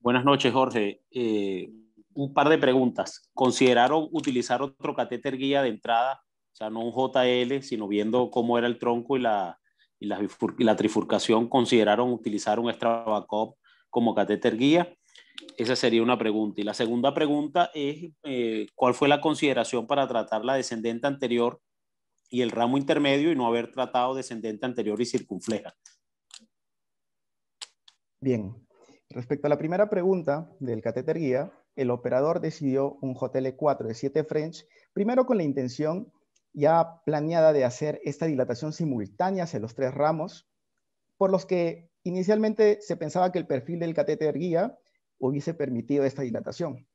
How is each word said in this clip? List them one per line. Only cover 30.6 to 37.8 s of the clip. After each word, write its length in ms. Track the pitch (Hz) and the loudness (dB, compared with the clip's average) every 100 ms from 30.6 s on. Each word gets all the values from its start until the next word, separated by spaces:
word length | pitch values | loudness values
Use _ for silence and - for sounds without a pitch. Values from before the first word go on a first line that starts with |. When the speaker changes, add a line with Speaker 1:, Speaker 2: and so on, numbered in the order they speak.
| 131 110 | -6 -4
Speaker 2:
catéter 380 | 117 113 131 165 | -4 -4 -4 -2
guía, 340 | 147 127 165 _ _ - | 0 0 -2 _ _ -4
el 140 | 127 | -2
operador 500 | 120 123 127 147 175 | -2 0 2 2 0
decidió 560 | 160 - 143 131 139 - | -4 -4 -2 0 -2 -4
un 100 | 135 | -8
J 280 | 123 131 131 | -6 -4 -2
L 160 | 131 131 | -4 0
cuatro 300 | 151 135 113 | 0 0 -4
de 60 | |
siete 320 | 110 139 151 | -4 -2 -2
French, 420 | 151 156 156 165 - _ _ | -2 -2 -4 -10 -20 _ _
primero 320 | - 208 254 262 | -4 0 2 2
con 100 | 226 | 2
la 60 | |
intención 680 | 156 139 127 123 151 175 233 _ _ _ _ | 0 -2 -4 -2 -4 -4 -8 _ _ _ _
ya 480 | - 143 165 165 - | 0 4 4 2 -4
planeada 480 | - 151 151 170 160 | -4 -2 0 4 6
de 140 | 147 127 | 6 2
hacer 340 | 120 | 0